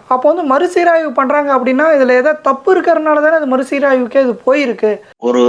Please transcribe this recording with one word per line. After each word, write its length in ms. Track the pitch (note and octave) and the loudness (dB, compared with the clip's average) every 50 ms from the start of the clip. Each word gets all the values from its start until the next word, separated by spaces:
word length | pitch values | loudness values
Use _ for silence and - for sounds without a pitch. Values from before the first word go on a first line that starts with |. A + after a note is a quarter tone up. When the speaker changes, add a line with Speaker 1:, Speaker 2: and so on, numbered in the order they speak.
| - - | -4 -4
Speaker 1:
அப்போ 180 | B3 B3+ C4 D4 | -4 0 2 0
வந்து 180 | E4 F4+ E4+ | 0 0 0
மறுசீராய்வு 680 | C4+ C4 C#4+ F4+ F4+ F4+ F4 F4 F4 E4 E4 D#4+ D4 A#3 | 0 0 0 0 0 0 0 2 2 2 0 0 -2 -2
பண்றாங்க 360 | C#4 C4+ B3+ D4 D4 D4 C#4+ | -2 -2 0 0 -2 0 0
அப்படின்னா, 360 | C4+ B3+ A#3+ C4 B3+ C4 D#4 D#4+ | -2 0 0 0 0 0 2 2
இதுல 240 | D#4 C#4 C4 B3 B3 | 2 2 2 2 2
ஏதாவது 260 | B3+ B3+ D4+ D4+ D4+ | 2 2 0 -2 -2
தப்பு 280 | - C4+ C4 - - G4 | -2 -4 -4 -2 0 0
இருக்கிறதுனால 540 | F#4 F4+ D#4 E4+ E4 D#4 D#4 D#4 D4+ D4 D4 | 0 2 2 0 0 0 0 0 0 2 2
தானே 120 | D#4 E4 | 2 0
அது 140 | D#4+ D4+ C4 | 0 0 0
மறுசீராய்வுக்கே 720 | B3+ C4 C4 C4 C#4 C#4 C#4+ C#4 C4 B3+ B3 A3 - C#4 | -2 -2 -2 -4 -4 -2 0 0 0 0 -2 -2 0 0
இது 140 | C4+ B3 G#3+ - | 0 0 -2 -4
போயிருக்கு. 520 | - B3 C#4 D4 C#4 B3 G#3+ - - G#3+ G#3 G3+ - - - _ | -2 -2 0 0 0 -4 -4 -2 -2 -4 -4 -4 -10 -20 -20 _
Speaker 2:
ஒரு 240 | - A#2+ B2 B2 B2 | -4 -2 0 2 2